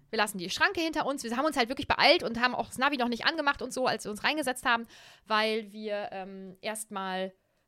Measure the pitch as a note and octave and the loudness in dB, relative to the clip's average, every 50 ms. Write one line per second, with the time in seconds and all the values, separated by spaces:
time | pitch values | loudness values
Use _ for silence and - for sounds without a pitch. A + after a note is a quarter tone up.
0 | _ _ - A3 G#3 G#3 - F#3+ F3 D#3+ - - D#4 F4+ G4+ F4+ E4 E4 D#4 D#4+ | _ _ 0 0 0 0 0 -6 -6 -4 0 2 2 4 4 2 -2 0 0 -2
1 | - A#3 C#4 C#4 - A#3 A3+ A#3+ C#4 D#4 D4+ C#4+ A#3+ G#3+ C4+ - C#4 - - - | -2 -2 -2 -4 -4 -4 -2 0 0 0 2 2 0 0 0 -4 0 0 2 6
2 | - C4 D#4 F4 - A3 A3+ A#3 A#3+ B3 B3 - A#3 - - - B3+ C#4+ C#4+ C4+ | 8 8 8 6 4 -2 -4 0 0 0 0 0 -4 -4 -4 0 0 0 2 2
3 | A#3+ A#3+ A#3+ A3+ - B3 D#4 D#4+ D4 C#4+ C#4 - G#3 B3+ B3+ B3+ B3+ A#3+ - A3 | 0 -2 -2 -2 -2 -2 0 0 2 0 0 0 -2 -6 -4 0 2 2 2 0
4 | - G3 G#3+ G3+ - A3+ C#4 D#4 D#4 C#4 B3+ - - C4+ A#3+ A#3 A#3 - - - | -2 -6 -6 -2 0 0 2 2 0 -2 -2 -2 2 2 2 2 0 -4 -14 -20
5 | - - - - _ - A3 G#3+ G#3+ A3 A3 A3 A3 G3+ G3 G#3+ G#3+ G#3+ G#3 G3+ | -20 -20 -20 -14 _ 0 2 2 2 2 0 0 -4 -6 -10 -10 -6 -4 -4 -4
6 | G#3 - - G3 F#3+ G3 G3 G3 F#3+ F#3+ F3+ - - G#3+ G#3+ G#3+ - - G#3 G3 | -4 -6 -6 -8 -10 -10 -12 -12 -14 -14 -14 -10 -8 -6 -6 -6 -8 -8 -8 -6
7 | F#3+ F#3+ F#3 F#3 F#3+ F#3+ F#3 _ _ _ _ _ _ | -4 -4 -2 -2 -4 -4 -6 _ _ _ _ _ _